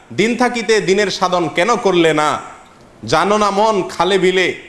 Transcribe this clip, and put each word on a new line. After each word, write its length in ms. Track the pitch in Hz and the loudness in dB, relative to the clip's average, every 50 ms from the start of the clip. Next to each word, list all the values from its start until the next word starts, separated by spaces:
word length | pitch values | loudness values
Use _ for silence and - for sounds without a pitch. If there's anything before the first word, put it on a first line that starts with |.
| - - | -18 -10
দিন 240 | 113 139 208 233 240 | -2 -2 0 0 0
থাকিতে 440 | 240 247 240 240 233 208 214 220 208 | 0 0 -2 -2 -4 0 0 0 2
দিনের 300 | 170 160 190 208 208 180 | 2 0 0 0 0 -2
সাধন 380 | - - 190 175 180 175 170 147 | -2 -2 -2 0 0 0 -2 -2
কেন 280 | - 170 175 226 240 | -2 0 0 0 0
করলে 380 | - 220 196 180 175 160 160 151 | 0 0 2 2 4 2 2 2
না? 440 | 151 151 147 127 - - - - - - - - - - - - - - | 2 0 0 -2 -4 -8 -14 -20 -20 -20 -20 -20 -20 -20 -20 -20 -14 -4
জানো 320 | - 165 156 175 196 208 214 | 0 0 2 2 2 2 2
না 120 | 208 202 | 2 0
মন 320 | 196 196 220 220 214 190 - - | 2 2 2 2 0 0 -4 -4
খালে 300 | - - 170 185 202 190 | -4 -2 0 0 2 2
বিলে, 360 | 175 185 180 185 180 143 110 - - | 2 2 2 2 0 -2 -4 -8 -12